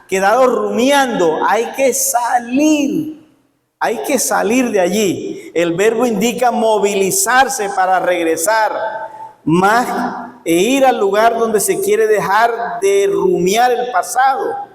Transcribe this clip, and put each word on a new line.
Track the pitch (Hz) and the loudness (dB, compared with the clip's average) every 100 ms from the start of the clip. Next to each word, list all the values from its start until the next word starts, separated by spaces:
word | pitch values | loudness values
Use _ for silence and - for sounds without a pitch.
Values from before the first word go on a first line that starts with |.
| - | -6
quedado | 190 196 240 262 | -2 2 4 2
rumiando, | 226 208 202 254 285 269 202 170 160 160 | 2 -2 0 2 2 2 2 0 0 0
hay | 208 233 - | 0 -2 0
que | 269 | 0
salir, | 233 - 233 240 254 233 254 311 302 269 180 151 - - _ _ _ _ _ | 0 -2 -2 0 -2 0 0 2 2 0 -2 -6 -10 -20 _ _ _ _ _
hay | 165 220 - | -4 -4 -4
que | 277 | -4
salir | - 190 190 247 240 | -2 -2 0 0 0
de | 202 | 0
allí. | 175 202 202 - - - - | 0 0 0 -2 -6 -10 -8
El | 160 175 | -2 -2
verbo | 170 214 226 247 | 0 0 2 0
indica | 208 233 202 247 | 0 -2 0 0
movilizarse | 226 220 214 196 202 190 - 233 254 254 - 202 | 0 0 2 0 0 0 0 0 2 0 -2 -4
para | 202 185 185 | -2 0 0
regresar, | 175 180 165 160 180 220 214 - - - - - - - | 0 0 0 -2 0 0 0 -2 -6 -8 -12 -14 -18 -10
más | - 170 190 226 - - - - - - | -2 2 4 2 0 -4 -4 -6 -12 -12
e | - | -2
ir | 165 208 277 | 0 2 4
al | 262 233 | 2 2
lugar | 202 202 226 226 | 0 2 2 2
donde | 226 214 | 0 0
se | 196 180 | 0 -2
quiere | 190 214 220 | 0 2 2
dejar | 208 185 202 233 226 233 - | 2 2 2 2 0 -6 -2
de | 196 196 196 | 0 2 2
rumiar | 202 180 175 180 220 247 | 2 2 2 0 2 2
el | 247 247 | 0 -2
pasado. | 196 - 254 262 269 - - - | -4 -4 0 0 0 -4 -6 -10